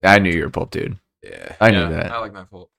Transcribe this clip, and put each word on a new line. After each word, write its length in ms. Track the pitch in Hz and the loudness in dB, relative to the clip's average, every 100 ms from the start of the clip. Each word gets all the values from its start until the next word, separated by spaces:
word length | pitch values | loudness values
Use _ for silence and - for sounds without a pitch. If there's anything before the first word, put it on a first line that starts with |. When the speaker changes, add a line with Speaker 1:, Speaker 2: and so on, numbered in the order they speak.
Speaker 1:
I 140 | 95 101 | 6 4
knew 120 | 95 | 4
you 100 | 85 | -2
were 60 | 71 | -4
a 40 | |
pulp 200 | - 82 | -6 -8
dude. 260 | - - - _ _ | -8 -8 -12 _ _
Speaker 2:
Yeah. 320 | 50 50 50 - | -20 -20 -18 2
Speaker 1:
I 80 | 110 | 2
knew 80 | 98 | 4
Speaker 3:
Yeah, 80 | 82 | 0
Speaker 1:
that. 220 | 80 82 | -4 -6
Speaker 3:
I 60 | 117 | -8
like 140 | 110 | -10
my 100 | 101 92 | -14 -20
pulp. 260 | 95 90 | -20 -20